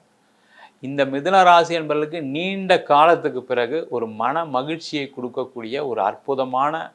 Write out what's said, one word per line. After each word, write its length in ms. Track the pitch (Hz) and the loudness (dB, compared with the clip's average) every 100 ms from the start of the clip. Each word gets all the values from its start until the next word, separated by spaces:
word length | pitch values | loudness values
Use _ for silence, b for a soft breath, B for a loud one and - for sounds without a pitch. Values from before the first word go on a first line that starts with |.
| _ _ b b b b b _ | _ _ b b b b b _
இந்த 240 | 131 139 | -6 0
மிதுன 400 | 135 135 151 196 | 0 0 2 6
ராசி 340 | 180 175 156 170 | 8 8 6 0
என்பவர்களுக்கு 440 | 156 151 151 165 | -2 -2 -2 -6
நீண்ட 600 | 139 143 180 196 190 180 | -6 -4 -4 -4 0 0
காலத்துக்கு 600 | - 143 160 165 151 127 | 4 4 6 4 0 -6
பிறகு 440 | 123 123 117 151 165 | -4 -2 -2 -4 -6
ஒரு 160 | 120 113 | -6 -6
மன 380 | 107 113 156 | -4 -2 -2
மகிழ்ச்சியை 680 | 165 127 139 165 - 151 139 | -4 -4 -4 -8 -8 -8 -8
கொடுக்கக்கூடிய 720 | - 123 123 123 120 110 135 147 | -10 -8 -6 -8 -10 -10 -6 -4
ஒரு 160 | 110 | -2
அற்புதமான 920 | 98 - - 135 131 131 143 160 165 | -2 -2 -4 -4 -2 -2 -2 -4 -8